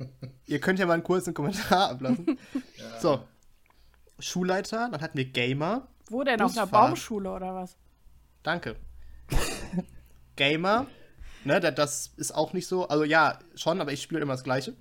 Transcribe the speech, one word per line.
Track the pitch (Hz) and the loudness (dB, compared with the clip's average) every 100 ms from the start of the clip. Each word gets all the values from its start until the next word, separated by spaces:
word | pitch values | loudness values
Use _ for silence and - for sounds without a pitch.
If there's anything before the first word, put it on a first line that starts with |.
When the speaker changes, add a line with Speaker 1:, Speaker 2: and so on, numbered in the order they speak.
| 127 - 127 - - | -16 -14 -18 -16 -6
Speaker 1:
Ihr | - | -2
könnt | 165 185 | 2 2
ja | 185 | 4
mal | 165 | 2
einen | 165 | 2
kurzen | 180 180 165 | 0 0 -4
Kommentar | 147 190 214 185 202 | -4 -2 2 4 4
ablassen. | 127 131 247 175 262 - | 0 -2 -2 0 -4 -4
Speaker 2:
<laughs> | 269 - - | -10 -10 -14
Ja. | 113 113 | -16 -2
Speaker 1:
So. | 170 139 - _ _ _ _ _ - - - - | 2 2 -2 _ _ _ _ _ -20 -20 -20 -14
Schulleiter, | - 180 180 185 202 220 240 | -6 -2 0 0 -2 -4 -4
dann | 156 | -4
hatten | 156 147 | -6 -4
wir | 131 | -4
Gamer. | 127 123 135 156 233 262 _ - | 0 0 0 0 -2 -6 _ -8
Speaker 3:
Wo | 226 277 | -4 0
denn? | 233 | 2
Auf | 196 | 2
einer | 196 | 0
Speaker 1:
Busfahrer. | 196 214 247 | 2 6 6
Speaker 3:
Baumschule | 330 - 214 190 | 4 -4 -6 -6
oder | 190 185 185 | -6 -6 -8
was? | 180 - _ _ - - _ _ | -10 -14 _ _ -20 -20 _ _
Speaker 1:
Danke. | - 170 135 110 - - - - - | -6 -4 -4 -10 -12 -16 -16 -16 -2
<laughs> | - - - - 175 - - - - - - | 0 0 -4 -6 -6 -6 -10 -20 -20 -10 0
Gamer, | 139 156 180 220 269 - - - - - 135 | 2 4 2 2 0 -8 -20 -18 -16 -8 2
ne, | 170 | 2
da-, | 170 | 4
das | 139 143 - - - | 2 0 -2 -8 -8
ist | 147 - | -4 -2
auch | 156 185 | -2 -2
nicht | 180 | -2
so, | 185 180 | -2 2
also | 151 151 | 2 4
ja, | 160 147 - - - | 6 6 2 -8 -6
schon, | - 180 | 0 0
aber | 151 | -2
ich | 143 | -6
spiele | - 160 | -4 -4
immer | 147 131 | -2 -2
das | 135 | -2
Gleiche. | 131 139 254 | -2 -2 -8